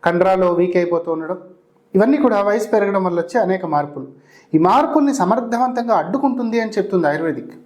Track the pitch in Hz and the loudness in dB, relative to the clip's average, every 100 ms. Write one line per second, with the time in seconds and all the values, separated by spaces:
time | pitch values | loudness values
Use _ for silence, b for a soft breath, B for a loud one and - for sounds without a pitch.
0 | 170 175 180 190 180 170 180 180 175 170 | 0 2 2 4 2 2 2 2 0 -2
1 | 170 160 160 185 - - _ _ _ 190 | -2 -6 -6 -10 -12 -20 _ _ _ 2
2 | 226 294 262 208 202 214 220 220 202 196 | 4 4 2 2 0 -2 0 0 0 0
3 | 185 175 170 247 185 190 180 147 147 143 | -2 -2 -2 -2 0 -2 -2 -2 -4 -10
4 | 135 - b b b 156 175 233 302 302 | -16 -18 b b b 2 4 4 2 2
5 | 285 269 185 233 233 233 254 247 233 214 | 0 0 0 0 -2 -2 -2 -2 0 0
6 | 247 277 269 247 226 233 220 214 196 185 | 0 -2 -2 -2 -2 -2 -2 -4 -2 0
7 | 156 151 165 127 - - | 0 0 -4 -6 -10 -20